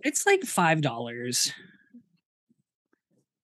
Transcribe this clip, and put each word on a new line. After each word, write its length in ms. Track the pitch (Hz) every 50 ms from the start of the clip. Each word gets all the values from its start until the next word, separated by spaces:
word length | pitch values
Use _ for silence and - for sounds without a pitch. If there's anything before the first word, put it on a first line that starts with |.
It's, 240 | - 294 - - -
like, 160 | 403 403 381 254
five 360 | - - 185 175 160 160 156
dollars. 720 | 147 127 113 117 120 117 117 120 123 123 120 - - - - - - - - _ _ _ - 240 _ _ _ _ _ _ _ _ _ _ _ _ _ _ _ _ _ _ _ _ _ _ _ _ _ _ _ _